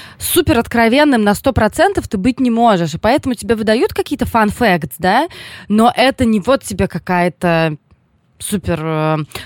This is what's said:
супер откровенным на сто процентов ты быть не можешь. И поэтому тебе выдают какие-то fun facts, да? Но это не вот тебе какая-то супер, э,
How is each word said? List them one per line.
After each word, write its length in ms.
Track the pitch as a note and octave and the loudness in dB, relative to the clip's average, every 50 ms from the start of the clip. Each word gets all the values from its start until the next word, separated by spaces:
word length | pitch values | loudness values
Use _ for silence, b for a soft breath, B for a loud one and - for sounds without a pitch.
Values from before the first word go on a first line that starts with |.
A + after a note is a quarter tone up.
| B B B B | B B B B
супер 400 | - - - E4+ D#4+ - D#4 A#3 | -8 -2 0 0 2 2 2 0
откровенным 640 | A#3 - - A#3 A#3 A3+ A#3 C#4+ D4+ D4+ C4 A3+ | 0 0 0 2 2 4 4 4 4 4 2 2
на 120 | G#3 G3+ G3+ | 2 2 0
сто 180 | - - C#4 | 0 0 -2
процентов 560 | A#3+ - A3+ G#3+ - - E4 G4+ G4+ E4+ - - | 0 2 0 0 2 2 2 2 2 -2 -4 -4
ты 80 | - | -4
быть 240 | F#3+ F#3 B3+ B3 - | -2 0 -2 0 0
не 100 | C4 B3 | 0 0
можешь. 440 | A3+ A#3 A#3+ A#3 G3+ E3+ E3+ D#3 D3+ | 2 2 4 4 4 2 0 -2 -4
И 40 | D#3 | -2
поэтому 360 | - G#3+ B3+ D4+ - C4 A#3+ | 0 0 0 0 0 -4 -6
тебе 220 | - - G3+ A3+ | -4 -4 -4 -2
выдают 360 | G#3+ A3 A3 G#3+ B3 F4+ A4 | -2 0 0 0 2 0 -2
какие-то 320 | - - F4+ - D4 - A#3 | -2 -4 -6 -4 -4 -4 -4
fun 240 | - - A#3 G#3+ G#3 | -2 0 0 0 0
facts, 460 | - - A#3+ G#3 F3+ E3 D#3 C#3+ - - | 0 0 2 2 2 0 -2 -6 -6 -2
да? 300 | E3+ F#3 G3+ B3+ D#4 F4 B B B B B B B - | 0 2 2 2 0 -2 B B B B B B B -2
Но 240 | G3+ G#3+ A3+ B3 - | 2 2 4 4 4
это 300 | - B3 C4+ C4 - C4 | 2 2 2 2 0 0
не 160 | A3+ A3 G#3 | 0 0 0
вот 220 | E3 A#3 C4+ - - | 0 0 0 -2 -2
тебе 240 | - G3 F3 G3 - | -6 -4 -4 -4 -4
какая-то 880 | - F3 - - F3+ F3 F3 F3+ - _ - F3 E3 E3 E3 D#3+ D3+ - _ _ _ _ _ _ _ _ _ _ _ _ | -4 -6 -4 -2 0 0 0 0 -2 _ 0 0 2 2 0 0 -2 -6 _ _ _ _ _ _ _ _ _ _ _ _
супер, 420 | - - G#3+ F#3+ - F3+ E3+ D3+ D#3 | -8 -6 -6 -6 -4 -4 -4 -4 -4
э, 320 | D#3+ D#3+ D#3 D#3 D#3 D#3 D#3 D3 B B B B | -4 -2 -2 0 0 0 -2 -4 B B B B